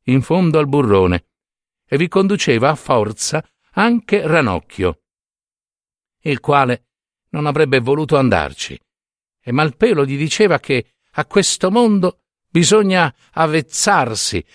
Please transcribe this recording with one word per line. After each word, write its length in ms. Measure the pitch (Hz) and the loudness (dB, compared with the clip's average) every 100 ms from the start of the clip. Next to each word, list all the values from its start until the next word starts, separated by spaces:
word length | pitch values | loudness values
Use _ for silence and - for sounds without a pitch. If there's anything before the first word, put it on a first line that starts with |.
in 180 | - 131 | -2 -2
fondo 380 | 123 180 175 156 | 0 0 2 0
al 80 | 147 | 0
burrone 600 | 143 123 98 92 87 - _ _ _ _ _ - | 0 2 4 2 0 -6 _ _ _ _ _ -6
e 120 | 139 | -2
vi 100 | 175 | 0
conduceva 640 | 196 196 202 - 117 135 | 0 0 0 0 0 0
a 60 | 135 | -2
forza 720 | - 127 104 110 - 151 - _ _ | -2 0 -2 -4 -6 -6 -8 _ _
anche 540 | - 226 240 - 202 156 | -2 0 0 -2 -2 0
Ranocchio, 760 | 165 123 90 - - 90 76 _ _ _ _ _ _ _ _ _ _ _ _ | 0 0 -2 -8 -4 -4 -4 _ _ _ _ _ _ _ _ _ _ _ _
il 180 | 160 135 | -6 -6
quale 480 | - 143 127 120 _ _ _ _ _ | 0 0 0 -2 _ _ _ _ _
non 160 | 156 147 | -6 -4
avrebbe 340 | 147 151 131 | 0 0 0
voluto 380 | 120 147 151 147 | 0 -2 0 0
andarci. 640 | 131 92 71 69 - 67 _ _ _ _ _ _ | 2 0 -2 -8 -14 -14 _ _ _ _ _ _
E 100 | - | -6
Malpelo 540 | 127 156 - 233 180 139 | -2 -2 0 0 2 0
gli 120 | 139 | -2
diceva 420 | 151 - 208 151 | -4 0 0 0
che 360 | - 127 - _ _ | -2 -4 -4 _ _
a 140 | - 151 | -8 -2
questo 440 | 202 180 - 185 | 0 0 -2 -2
mondo 520 | 220 240 202 180 - _ _ _ | 2 2 2 -2 -6 _ _ _
bisogna 640 | 170 165 214 202 185 160 - _ | 0 4 4 2 0 -2 -4 _
avezzarsi 1120 | - 160 160 - - 214 185 120 107 - 92 - | -2 0 0 -4 -4 0 0 0 -4 -6 -6 -8